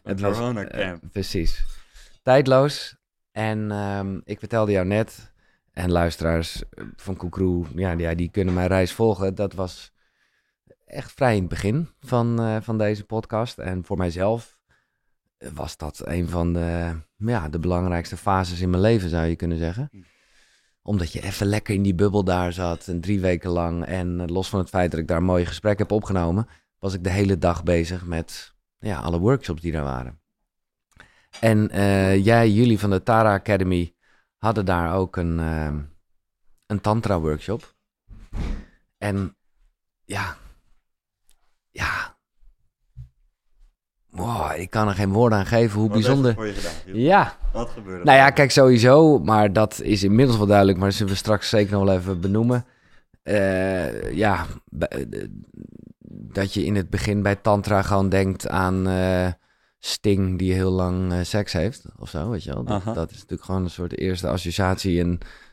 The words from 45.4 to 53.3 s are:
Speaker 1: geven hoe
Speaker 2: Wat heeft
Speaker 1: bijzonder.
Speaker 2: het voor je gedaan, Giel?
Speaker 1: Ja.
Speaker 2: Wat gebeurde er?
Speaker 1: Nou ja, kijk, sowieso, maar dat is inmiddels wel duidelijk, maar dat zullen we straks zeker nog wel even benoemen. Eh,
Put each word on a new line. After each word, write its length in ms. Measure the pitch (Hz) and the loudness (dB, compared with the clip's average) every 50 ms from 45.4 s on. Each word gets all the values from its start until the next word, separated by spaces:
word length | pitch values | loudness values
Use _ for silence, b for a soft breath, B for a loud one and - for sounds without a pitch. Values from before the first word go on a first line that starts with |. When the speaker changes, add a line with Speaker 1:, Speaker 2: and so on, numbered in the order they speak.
| 95 | 2
Speaker 1:
geven 320 | - 117 117 117 113 101 104 | 2 2 2 2 2 2 0
hoe 100 | 107 110 | 0 0
Speaker 2:
Wat 80 | 104 | 2
heeft 100 | 113 110 | 2 2
Speaker 1:
bijzonder. 240 | 127 135 139 131 123 | 4 4 4 4 2
Speaker 2:
het 80 | 110 104 | 2 0
voor 60 | 110 104 | -4 -6
je 60 | 98 | -6
gedaan, 180 | 95 - 85 82 - - | -6 -6 -6 -8 -10 -12
Giel? 120 | 95 95 | -8 -4
Speaker 1:
Ja. 400 | 107 123 156 185 202 156 117 - - - - - | 0 2 4 4 4 4 2 -2 -4 -4 -2 -2
Speaker 2:
Wat 180 | 117 120 - | -2 -4 -6
gebeurde 280 | - 120 104 95 92 90 | -8 -10 -12 -12 -10 0
er? 60 | 87 | 6
Speaker 1:
Nou 140 | - 131 135 | 8 10 10
ja, 120 | 135 139 | 10 8
kijk, 200 | - - 143 127 | 6 6 4 4
sowieso, 680 | - 143 135 131 127 117 110 127 131 151 165 156 147 117 | 6 8 8 8 8 8 8 8 8 10 8 8 6 4
maar 340 | 73 98 110 107 107 104 92 | 4 4 4 4 4 4 4
dat 280 | 110 110 107 - - | 4 2 2 0 -4
is 220 | - 71 104 98 98 | -4 -2 0 0 2
inmiddels 360 | 98 104 113 139 131 117 107 | 4 4 6 6 4 4 2
wel 80 | 104 | 4
duidelijk, 320 | 101 101 101 98 98 98 85 | 4 6 6 6 6 4 4
maar 100 | 95 98 | 2 0
dat 80 | 98 | 0
zullen 160 | - 110 95 98 | 0 -2 -2 -2
we 60 | 95 | -2
straks 300 | - 107 107 98 - - | 0 0 0 0 0 0
zeker 240 | - 107 104 95 101 | 2 2 2 2 2
nog 120 | 101 98 | 2 2
wel 100 | 98 95 | 2 2
even 240 | 92 90 95 95 87 | 2 0 -2 -4 -2
benoemen. 460 | 87 98 98 107 113 120 123 123 120 b b b b b b b b b b _ - | -2 0 0 2 2 2 0 0 -2 b b b b b b b b b b _ -6
Eh, 880 | - | -2